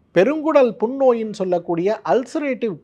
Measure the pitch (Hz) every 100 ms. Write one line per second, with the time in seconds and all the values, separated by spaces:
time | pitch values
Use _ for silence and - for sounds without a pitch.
0 | _ 170 214 311 302 302 254 - 214 269
1 | 262 233 220 202 185 175 170 170 185 220
2 | 156 214 262 320 294 247 233 156